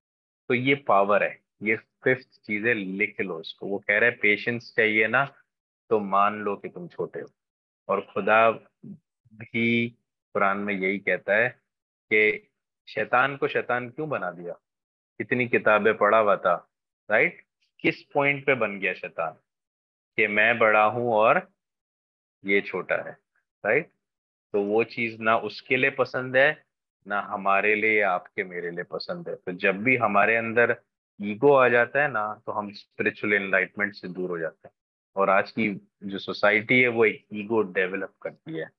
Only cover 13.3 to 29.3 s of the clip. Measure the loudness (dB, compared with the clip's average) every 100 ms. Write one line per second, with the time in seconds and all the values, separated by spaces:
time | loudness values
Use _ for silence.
13.3 | -2 -4 -2 -2 -4 -4 -10 -6 -6 -6
14.3 | -8 -14 -14 _ _ _ _ _ -12 -4
15.3 | -2 0 2 4 4 4 2 4 4 4
16.3 | 2 0 -2 -4 _ _ _ -2 0 0
17.3 | -4 _ _ _ _ -4 -4 -4 0 0
18.3 | 0 0 0 0 -2 -4 -6 -10 -6 -8
19.3 | -8 _ _ _ _ _ _ _ -2 0
20.3 | 2 2 4 4 6 4 2 0 4 4
21.3 | 2 -2 _ _ _ _ _ _ _ _
22.3 | _ 0 0 0 -8 -4 -4 -4 -16 _
23.3 | _ _ _ 0 0 -2 _ _ _ _
24.3 | _ _ -2 0 0 0 -4 -6 -4 0
25.3 | 0 -2 -12 -4 0 0 0 -4 -4 -2
26.3 | 2 2 0 _ _ _ _ -6 -6 -4
27.3 | -4 0 2 2 2 2 2 2 -2 -4
28.3 | -10 -8 -8 -8 -8 -10 -10 -10 -10 -10